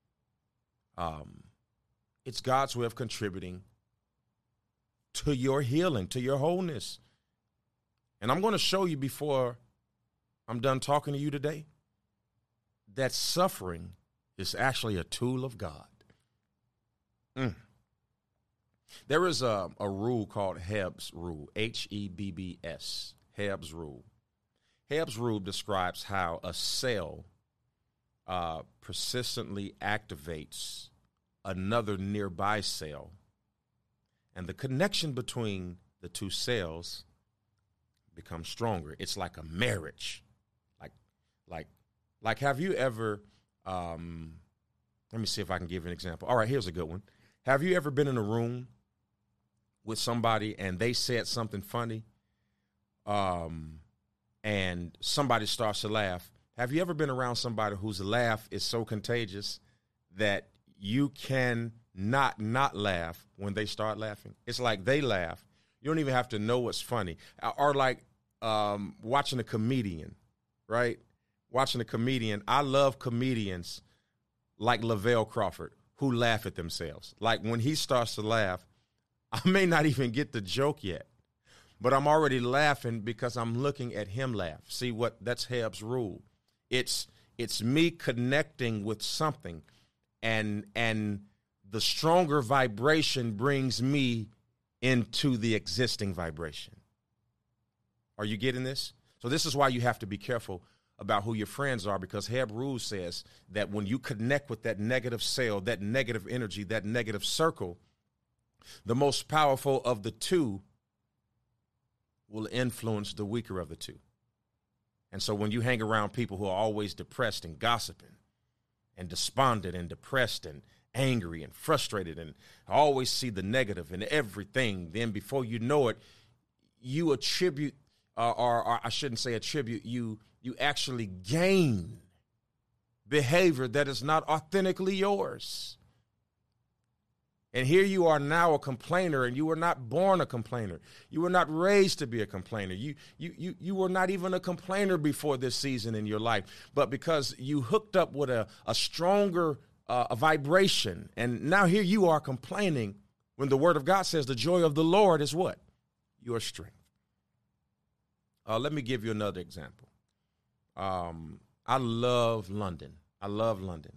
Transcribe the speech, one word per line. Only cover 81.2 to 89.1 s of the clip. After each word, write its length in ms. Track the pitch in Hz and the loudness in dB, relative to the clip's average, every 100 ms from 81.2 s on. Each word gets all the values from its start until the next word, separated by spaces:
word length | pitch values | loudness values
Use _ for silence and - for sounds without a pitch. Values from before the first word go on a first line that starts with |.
| _ _ _ - _ - | _ _ _ -20 _ -4
but 120 | 120 | 2
I'm 160 | 135 143 | 4 6
already 320 | 151 151 131 | 6 6 2
laughing 600 | 120 135 151 143 120 117 | 2 4 4 2 -2 -4
because 360 | 104 117 123 120 | -4 -4 -4 -2
I'm 260 | 117 117 | -2 0
looking 320 | 139 143 123 | 0 -2 -4
at 140 | 104 101 | -6 -6
him 260 | 104 135 | -4 -2
laugh. 260 | 107 87 76 - | -2 -4 -8 -12
See 240 | - 123 | -4 -4
what, 240 | 113 117 - | 0 -2 -2
that's 240 | 104 120 | -4 -4
Heb's 380 | - 123 113 92 | -4 -4 -4 -6
rule. 400 | 107 127 107 87 - _ _ _ - | -6 -4 -4 -8 -16 _ _ _ -2
It's, 380 | 127 120 - - _ _ - | -2 0 -4 -6 _ _ -8
it's 240 | 113 - | -6 -2
me 280 | 113 143 170 | 2 4 4
connecting 920 | 165 - 120 123 143 156 - 120 110 | 2 -2 0 2 2 0 -2 -2 -2
with 180 | 101 104 | -2 -4
something, 600 | - | -4